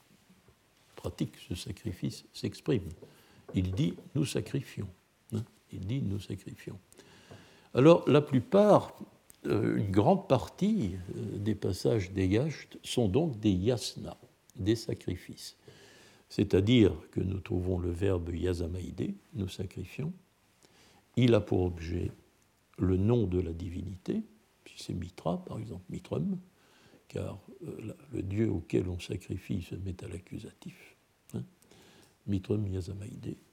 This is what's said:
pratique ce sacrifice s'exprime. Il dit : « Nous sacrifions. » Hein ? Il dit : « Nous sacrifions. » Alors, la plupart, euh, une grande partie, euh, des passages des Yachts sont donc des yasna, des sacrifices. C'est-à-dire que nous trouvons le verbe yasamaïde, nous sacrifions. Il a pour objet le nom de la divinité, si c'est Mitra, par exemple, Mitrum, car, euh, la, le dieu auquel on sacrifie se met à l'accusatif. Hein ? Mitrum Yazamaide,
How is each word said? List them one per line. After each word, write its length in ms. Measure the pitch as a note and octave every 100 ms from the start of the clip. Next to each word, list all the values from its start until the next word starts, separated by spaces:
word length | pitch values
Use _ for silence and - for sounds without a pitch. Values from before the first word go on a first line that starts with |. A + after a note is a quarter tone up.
| _ _ _ _ _ _ _ _ _ -
pratique 380 | - - - - -
ce 60 |
sacrifice 680 | F#2 - F#2+ G#2 F#2 - - -
s'exprime. 540 | - A2 - - C3 E2+ - - - - - -
Il 180 | - F#2
dit : « 220 | F#2+ - - -
Nous 120 | C#3+ D3
sacrifions. » 600 | - - C#3 - - F#2+ - _ _ -
Hein ? 100 | A2 A2+ _ _
Il 140 | G2 F#2
dit : « 160 | C3+
Nous 180 | A#2 G2
sacrifions. » 580 | - A2 - - - G2 _ - - - - - - - -
Alors, 320 | A#2 C#3+ E3+ -
la 140 | C#3+
plupart, 800 | D3 C3 - G3 G#3 - - - - - _ - C#3+
euh, 320 | C#3 A2+ A1+
une 120 | G#2
grande 380 | F#2+ A#2+ F#3+ -
partie, 680 | C3 - - G3 A3 G#2 F#2 F2+ -
euh, 220 | A2 G2
des 160 | G2+
passages 560 | G#2 G#2 F#2 C#3 A#2 F2+
des 140 | F#2+ F#2+
Yachts 500 | G#2 D#3 C#3 - -
sont 260 | - - A2+
donc 320 | A2 E3+ A2
des 120 | G#2
yasna, 680 | F#2 G2 A#2+ - - G#2 - - _ _ -
des 200 | G2+ A2+
sacrifices. 800 | - - - - - - - - - - - - - - _
C'est-à-dire 640 | - G2+ G2 G2+ B2 G2 D#2+ -
que 80 | -
nous 200 | F#2+ F#2+
trouvons 380 | - F#2+ F2+ F2+
le 120 | F2
verbe 440 | E2+ G2 F#2 E2+
yasamaïde, 800 | E2+ F2 E2+ E2+ F#2 - - - G3 _
nous 160 | C3+ F#2+
sacrifions. 640 | - - - F#2 - D3+ F#3 _ _ _ _ - _ - _ _ -
Il 160 | B2
a 80 | A2+
pour 220 | F#2 G2
objet 480 | F2+ E2+ E2 F2 F#2+ - _ _ _ _ _ -
le 220 | F2+ F#2
nom 280 | G2+ B2 G2
de 140 | F2+
la 140 | E2+
divinité, 680 | E2 F2 F2 F#2+ F#2 - A3 G#3+ - _ _ -
si 180 | -
c'est 80 | -
Mitra, 500 | G2 F2 - - F3+
par 140 | F3+ A2+
exemple, 260 | A2+ G2 -
Mitrum, 500 | F3+ - A#2 F3 F#3 - _ _ _ - - -
car, 300 | - F#2+ F#2 - D#4 D#3+
euh, 120 | - A2
la, 80 | - -
le 100 | C3
dieu 280 | F#2+ G2+ A2
auquel 380 | G2 - A#2 F#2
on 120 | F2+
sacrifie 600 | - - - F#2+ - G2
se 120 | -
met 300 | - F#2+ -
à 40 | -
l'accusatif. 880 | F2+ - - - - - - - _ _ _ _
Hein ? 100 | A#2+ - _ _ - - - - _ -
Mitrum 400 | G2 F#2+ G#2+ G2+
Yazamaide, 720 | F#2 F2+ G2+ G#2+ - - - _